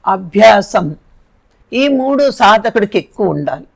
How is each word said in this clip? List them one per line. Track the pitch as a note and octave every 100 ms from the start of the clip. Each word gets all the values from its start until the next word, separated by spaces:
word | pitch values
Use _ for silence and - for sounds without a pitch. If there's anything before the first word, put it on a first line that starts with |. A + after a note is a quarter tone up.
అభ్యాసం, | - F#3+ F3+ G3+ A3 G#3 G3 G#3 D#3+ D3+ _ _ _ _ _ _ _
ఈ | A#3+ C#4+
మూడు | C4+ C4 C#4 C#4
సాధకుడికి | G#3+ G3+ A3 A3 A#3 G#3 G3+
ఎక్కువ | - - F#3+ D3
ఉండాలి. | C#3 - -